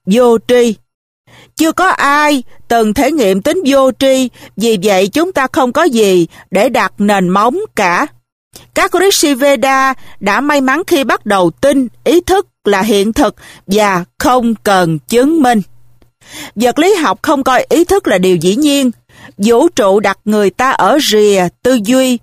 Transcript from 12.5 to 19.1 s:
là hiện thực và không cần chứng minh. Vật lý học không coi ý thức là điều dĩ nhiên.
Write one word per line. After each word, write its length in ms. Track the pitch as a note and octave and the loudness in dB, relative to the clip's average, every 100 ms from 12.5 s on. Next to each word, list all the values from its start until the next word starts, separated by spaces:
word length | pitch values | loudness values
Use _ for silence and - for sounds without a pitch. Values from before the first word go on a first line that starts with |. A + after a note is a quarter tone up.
| _ | _
là 180 | - G3 | -2 0
hiện 320 | G#3+ G3+ G3+ | 0 0 0
thực 220 | A#3 A3 - - - - | 0 -2 -2 -14 -18 -4
và 360 | G3+ G#3 F#3 F3 - | 0 0 0 -6 -4
không 360 | C#4 B3+ A#3 A3 | -2 0 0 -2
cần 440 | - G3 F3 D#3 | 0 0 0 -2
chứng 420 | - A3+ C4+ E4 | -2 0 2 2
minh. 200 | B3+ A#3 F3+ - - _ _ _ - - - - | 2 0 -2 -12 -20 _ _ _ -20 -18 -14 -4
Vật 240 | A#3+ A#3+ | -2 2
lý 160 | F4 G4+ | 0 0
học 240 | C4+ F#3+ | -2 -2
không 220 | - C#4+ | -2 -2
coi 220 | C4+ B3+ - | 0 -2 0
ý 160 | C#4 F4 | 0 2
thức 220 | G4 F4+ | 0 0
là 100 | G3 | 0
điều 180 | F#3 F3 | 0 0
dĩ 200 | E3+ G#3+ | 0 0
nhiên. 360 | D4+ C#4+ B3+ - _ | 0 0 -2 -4 _